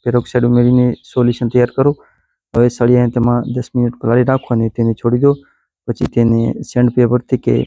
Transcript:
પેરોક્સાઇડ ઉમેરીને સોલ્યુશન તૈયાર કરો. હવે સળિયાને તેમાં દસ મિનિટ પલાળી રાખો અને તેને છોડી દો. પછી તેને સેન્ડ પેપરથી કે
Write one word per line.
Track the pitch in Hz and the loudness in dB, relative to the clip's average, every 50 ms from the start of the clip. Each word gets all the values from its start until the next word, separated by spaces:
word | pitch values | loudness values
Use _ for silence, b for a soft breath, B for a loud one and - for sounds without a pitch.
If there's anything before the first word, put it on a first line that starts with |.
પેરોક્સાઇડ | _ 127 120 123 120 - - 127 120 120 | _ 0 -2 -2 -4 -2 -2 -2 0 2
ઉમેરીને | 120 123 120 123 127 123 123 123 117 - _ | 2 2 2 2 2 2 2 0 -2 -6 _
સોલ્યુશન | - - 127 123 123 120 - 123 113 | -8 -4 -2 0 0 -2 -2 -6 -2
તૈયાર | - 123 123 120 - | 0 0 0 0 0
કરો. | - 135 147 143 b b b b b b b b b _ _ - | 0 0 0 -2 b b b b b b b b b _ _ 0
હવે | 117 120 120 | 0 0 0
સળિયાને | 120 - 120 120 123 123 123 117 120 | 0 0 0 2 2 2 2 0 0
તેમાં | 120 117 120 120 120 117 - | -2 0 0 0 -2 -4 -6
દસ | 123 127 120 - - | -8 -8 -8 -6 -4
મિનિટ | 123 123 117 - - | -2 -2 -2 -4 -4
પલાળી | - 113 117 123 123 131 | -2 0 2 2 2 0
રાખો | 135 131 - - 120 | 0 -2 -2 -4 -2
અને | 113 113 110 | -2 -2 -2
તેને | - - 117 117 110 | -2 -2 -2 -2 -2
છોડી | - - 120 120 123 135 | -2 -2 -2 0 2 2
દો. | 139 143 143 b b b b b b b _ _ | 2 0 0 b b b b b b b _ _
પછી | - 117 - 143 139 - | -8 -6 -4 -6 -4 0
તેને | 120 117 113 113 113 117 120 - 226 - | 0 0 2 2 0 0 -2 -4 -6 -10
સેન્ડ | - - 123 123 120 123 | -6 -2 0 0 0 2
પેપરથી | 131 123 113 123 120 - _ 135 120 - | 2 0 2 0 -2 -2 _ -6 -4 -2
કે | 123 117 120 127 | -2 -2 -2 -2